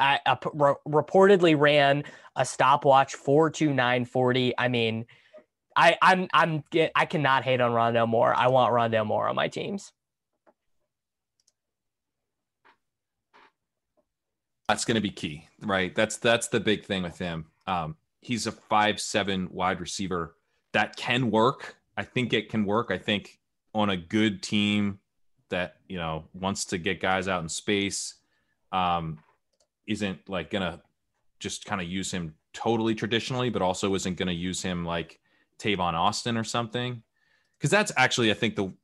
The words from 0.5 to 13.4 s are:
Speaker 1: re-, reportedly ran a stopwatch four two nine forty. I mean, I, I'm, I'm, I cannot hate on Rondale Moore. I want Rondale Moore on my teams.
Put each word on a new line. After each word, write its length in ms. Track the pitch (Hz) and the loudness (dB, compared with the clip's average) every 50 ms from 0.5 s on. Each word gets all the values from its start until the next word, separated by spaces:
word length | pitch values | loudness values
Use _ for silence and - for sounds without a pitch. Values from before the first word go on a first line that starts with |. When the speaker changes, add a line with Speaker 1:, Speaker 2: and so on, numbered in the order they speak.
| - | -2
Speaker 1:
re-, 200 | 151 143 143 135 - _ 156 | 2 2 2 2 0 _ 0
reportedly 680 | 147 151 143 - - 190 190 196 202 180 175 165 156 | 0 0 0 4 6 6 8 8 8 6 6 4 4
ran 460 | 143 147 147 147 147 139 139 139 147 147 - - - - - - | 6 4 6 6 6 6 4 4 2 -2 -8 -14 -20 -20 -14 -4
a 100 | - 131 | -4 -4
stopwatch 680 | - - - 135 131 143 139 - 143 131 135 135 - - | -4 0 2 4 4 4 4 6 6 6 6 6 4 -2
four 340 | - - 139 139 151 160 156 | -8 -2 2 4 4 4 2
two 240 | 147 - 160 151 | 2 0 -2 0
nine 340 | 135 131 123 123 127 123 120 | 2 2 2 2 2 0 -2
forty. 480 | 123 - 127 127 123 123 127 127 123 - - | -2 0 0 2 2 2 2 2 0 0 0
I 80 | 123 | 0
mean, 400 | 123 123 117 113 113 113 113 117 _ - _ _ _ _ - _ _ _ _ _ _ - - | 0 2 0 0 0 -2 -4 -8 _ -16 _ _ _ _ -20 _ _ _ _ _ _ 2 4
I, 200 | 160 170 165 - | 6 6 6 6
I'm, 260 | 160 180 190 180 180 - | 4 4 4 4 2 0
I'm, 320 | - 151 165 165 156 147 - _ - 160 160 - - | 2 2 2 2 0 -4 -6 _ 0 0 0 2 2
I 100 | 139 160 | 0 -2
cannot 400 | - - 156 139 135 135 135 117 | 0 0 0 2 2 2 2 2
hate 160 | 131 131 123 | 0 0 2
on 120 | 123 117 | 2 2
Rondale 360 | 117 117 117 117 117 117 117 117 | 2 2 2 2 2 2 2 2
Moore. 260 | 113 117 123 127 120 | 2 2 2 2 2
I 140 | - 120 127 | 2 2 4
want 240 | 127 127 120 104 | 4 4 4 4
Rondale 320 | 120 120 117 117 113 110 110 | 2 2 2 2 2 0 0
Moore 240 | 107 104 107 110 113 | 0 -2 -2 -2 -2
on 80 | 127 | -2
my 120 | 127 147 - | -2 -2 -2
teams. 440 | - - - - 202 202 - - _ _ _ _ _ _ _ _ _ _ _ _ _ _ _ _ _ _ _ _ _ _ _ _ _ _ _ _ _ _ _ _ _ _ _ _ _ _ _ _ _ _ _ _ _ _ _ _ _ _ _ _ _ _ _ _ _ _ _ _ _ _ _ _ _ _ _ _ _ _ | -4 -6 -8 -6 -8 -8 -10 -14 _ _ _ _ _ _ _ _ _ _ _ _ _ _ _ _ _ _ _ _ _ _ _ _ _ _ _ _ _ _ _ _ _ _ _ _ _ _ _ _ _ _ _ _ _ _ _ _ _ _ _ _ _ _ _ _ _ _ _ _ _ _ _ _ _ _ _ _ _ _